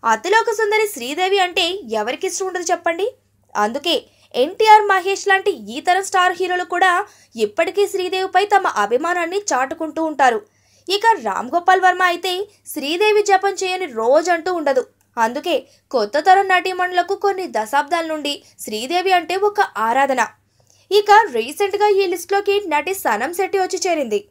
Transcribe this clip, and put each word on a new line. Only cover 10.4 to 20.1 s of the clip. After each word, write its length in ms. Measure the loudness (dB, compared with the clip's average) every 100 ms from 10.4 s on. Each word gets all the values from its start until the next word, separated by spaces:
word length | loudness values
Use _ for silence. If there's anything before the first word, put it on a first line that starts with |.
| -8 _ _ _ -6
ఇక 120 | 0 2 2
రామ్ 260 | 0 -4 -2 -2
గోపాల్ 260 | 2 4
వర్మ 220 | 4 2
అయితే 440 | 0 0 -4 -6 -8 _ -14
శ్రీదేవి 500 | -10 -6 0 2 2
జపం 300 | 4 2 2
చేయని 320 | -2 -4 -4 -6
రోజంటూ 680 | -2 2 2 2 -2 -2
ఉండదు. 300 | -2 0 -2 -4 _ _ -2
అందుకే 380 | -2 -2 -4 -4 -4 _ _
కొత్త 280 | -4 -2 0
తరం 280 | 4 4 4
నటీమణులకు 680 | 0 0 -4 -2 -2 -2 -2
కొన్ని 300 | -2 -2 -4
దశాబ్దాల 580 | -4 -2 -2 0 -2 -2
నుండి 280 | -6 -6 -8 -12 _
శ్రీదేవి 520 | -10 -8 -2 -2 2
అంటే 240 | 0 0 -2
ఒక 260 | -2 0 -2 0
ఆరాధన. 500 | 0 2 2